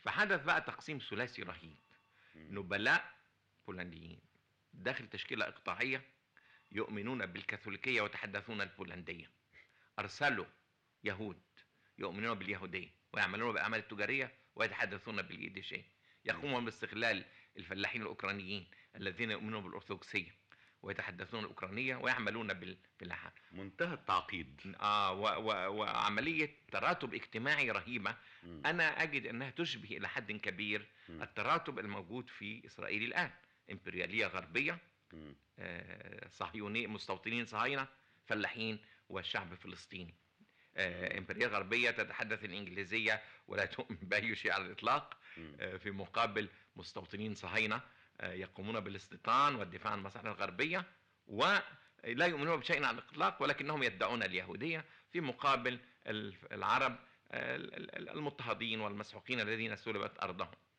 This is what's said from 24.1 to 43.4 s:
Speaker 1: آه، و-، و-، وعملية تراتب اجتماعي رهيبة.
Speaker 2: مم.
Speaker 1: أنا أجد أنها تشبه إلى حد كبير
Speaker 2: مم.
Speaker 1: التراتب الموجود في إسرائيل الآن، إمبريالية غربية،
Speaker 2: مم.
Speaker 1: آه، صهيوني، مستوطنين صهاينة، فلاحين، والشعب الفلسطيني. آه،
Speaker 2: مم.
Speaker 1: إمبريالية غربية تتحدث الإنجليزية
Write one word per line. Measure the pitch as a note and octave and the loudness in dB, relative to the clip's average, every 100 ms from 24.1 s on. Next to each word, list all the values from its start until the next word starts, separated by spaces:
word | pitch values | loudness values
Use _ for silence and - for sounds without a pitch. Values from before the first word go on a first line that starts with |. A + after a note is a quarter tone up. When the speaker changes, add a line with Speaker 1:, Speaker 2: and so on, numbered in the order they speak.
| F#2 - F#2 C2+ C#2+ G2 - | 0 0 -4 -6 -10 -12 -2
Speaker 1:
آه، | G#2 G#2 G2 | 2 6 4
و-، | F#2 G#2 E2 | 4 2 4
و-، | A2 G2+ F#2 G#2 | 2 2 2 2
وعملية | G#2 A2+ G#2 G#2 C#3+ D#3+ D3+ - - | 2 4 4 4 2 2 0 -4 -4
تراتب | G2 B2 F3 C3 | 2 2 2 0
اجتماعي | - - A2 C3 D3 B2+ | -4 -4 -2 2 4 4
رهيبة. | G#2 F2+ B2 G2+ B2 - - | 2 0 -2 -2 -4 -10 -18
Speaker 2:
مم. | F2 E2 C#3+ | -12 -2 2
Speaker 1:
أنا | E3+ D#3+ C#3+ | 4 4 4
أجد | D#3+ C#3+ G2+ | 2 0 -2
أنها | A#2 C3+ | -4 -2
تشبه | - E3 A#2 G#2 - | 0 0 -2 -6 -4
إلى | G2 | -2
حد | C3 G#2+ | -2 -4
كبير | G#2+ G#2 F2+ G#2 G#2 G#2 - - | -2 -2 -2 0 0 -2 -16 -14
Speaker 2:
مم. | D#2+ | -8
Speaker 1:
التراتب | - - A2 E3 D3+ B2+ | -6 0 4 4 2 -4
الموجود | G2+ G2+ F2 B2 B2 | -4 -4 -6 -8 -8
في | - G#2 A2+ - | -8 -8 -8 -12
إسرائيل | - G#2 G#2+ | -8 -2 -2
الآن، | A#2 - E3 - - _ - | 0 0 0 -4 -20 _ -12
إمبريالية | F#2+ F2+ F2+ F2 G#2+ G2 | -10 -6 -2 0 2 2
غربية، | F2+ D#2+ F2 D3 E3+ - _ - | 0 -2 0 0 -2 -10 _ -18
Speaker 2:
مم. | D#2+ D2+ C2+ _ - | -14 -14 -16 _ -10
Speaker 1:
آه، | F2+ F2 F#2 F2+ - G2 - | -8 -8 -10 -12 -14 -14 -14
صهيوني، | - F#2+ G#2+ G#2 A2+ G#2+ | -6 -6 -4 -2 -2 -2
مستوطنين | G#2+ - F#2+ A2 A#2 A#2 | -4 -4 -4 -2 -2 -2
صهاينة، | G#2+ B2 C#3 C3+ - _ _ - | 0 2 0 -2 -8 _ _ -2
فلاحين، | G#2+ G2 A#2+ A2 G#2+ - - - | 0 2 0 -2 -2 -8 -20 -8
والشعب | F#2+ F2+ A2 F2+ | -4 -2 -2 -2
الفلسطيني. | F#2 F#2+ F2+ - F2+ E2+ - _ _ - _ _ - | -8 -10 -12 -10 -10 -10 -14 _ _ -20 _ _ 0
آه، | F3+ F3 F#2 | 0 0 -2
Speaker 2:
مم. | G2 | -2
Speaker 1:
إمبريالية | - F#2+ A#2+ | -2 2 2
غربية | G#2 F#2 A#2 A#2+ | 2 2 4 4
تتحدث | A#2 G#2 - A2+ A2 G#2+ | 4 0 -2 -2 -2 -4
الإنجليزية | F#2 F#2+ F2+ F#2 A2+ A2 A2 - - | -6 -4 -4 0 2 4 2 0 -16